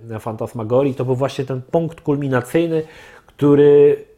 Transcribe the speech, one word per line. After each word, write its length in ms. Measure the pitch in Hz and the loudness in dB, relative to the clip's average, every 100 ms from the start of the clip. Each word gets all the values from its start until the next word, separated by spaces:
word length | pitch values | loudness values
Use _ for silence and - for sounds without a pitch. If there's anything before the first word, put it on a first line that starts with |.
| 113 | -14
na 100 | 110 | -12
Fantasmagorii. 760 | 117 113 117 117 110 123 143 131 | -10 -10 -10 -10 -4 0 0 -2
To 100 | 127 | -4
był 100 | 127 | -4
właśnie 300 | 135 - 139 | -4 -6 -8
ten 160 | 131 | -10
punkt 400 | 123 170 160 - | -4 -4 -4 -8
kulminacyjny, 840 | - 143 139 127 117 165 170 160 156 - - - _ | -4 -4 -2 -4 -2 -2 -2 -4 -6 -14 -20 -20 _
który 840 | - 143 143 147 143 147 139 - | -2 2 4 6 6 6 2 -6